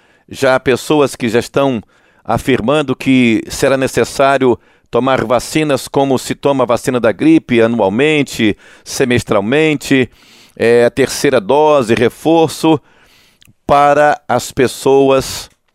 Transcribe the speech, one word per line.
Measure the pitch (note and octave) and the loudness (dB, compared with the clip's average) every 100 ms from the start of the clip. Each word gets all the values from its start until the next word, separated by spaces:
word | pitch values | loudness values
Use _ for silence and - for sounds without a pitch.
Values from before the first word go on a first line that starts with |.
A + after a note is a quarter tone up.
| _ _ _ | _ _ _
já | - C3 B2+ | -4 0 0
pessoas | - A2+ - D3+ C3+ - | 0 -2 0 0 0 -2
que | A#2+ | -2
já | A#2 | -2
estão | - C#3+ C#3 A#2+ - _ _ _ | -2 -2 -2 -4 -8 _ _ _
afirmando | - A#2+ - B2 G#2+ D3+ C#3 | -6 -4 0 -2 0 -2 -2
que | B2+ - C3 A#2+ G#2+ - | -4 0 2 2 0 -4
será | - C3+ C3 | -4 -2 0
necessário | C3 - A2+ - C3+ C#3 C#3 A2+ _ _ _ | -2 -2 -2 0 0 2 2 0 _ _ _
tomar | A#2 C3 B2+ | -4 0 -2
vacinas | A2+ A#2+ - D#3+ D3+ C3+ - | 0 -2 -2 -4 -2 -4 -4
como | D3 C#3 B2 | -2 0 -2
se | - C3 | -4 -4
toma | C#3+ C#3 | -2 0
a | A#2+ | 0
vacina | A#2 - B2+ | -2 -2 -2
da | A2+ | -2
gripe, | F2+ D3+ D#3+ - A#2+ | 0 2 2 2 2
anualmente, | A2+ A#2 F#2+ G#2+ D3 D3+ C3+ - A2 F#2+ - - | 2 2 0 0 0 0 -2 -2 -2 -2 -10 -20
semestralmente, | - - C3 A#2+ - A2 G2+ C#3+ D#3 D3 - C3+ A#2 _ _ - _ - | -12 -4 -2 -2 0 -2 0 0 0 -2 -2 0 0 _ _ -20 _ -4
é, | A2+ A#2+ | 0 2
a | A#2+ | 2
terceira | - B2+ - D3 B2+ | 0 -2 0 0 0
dose, | G2 C#3 D#3 D3 A2 | 0 2 2 2 2
reforço, | A2 A#2 - D#3 E3 D#3+ - D#3+ D#3 - _ _ _ _ _ _ _ - | 0 0 -2 0 2 0 0 0 0 -4 _ _ _ _ _ _ _ 0
para | C#3+ C#3+ C#3+ D3 - - | 2 4 4 2 0 -2
as | A#2+ - | -4 -2
pessoas | - B2 - C3+ C#3 C3+ C3+ C3 - - _ _ | -2 -2 0 2 4 4 2 -2 -10 -16 _ _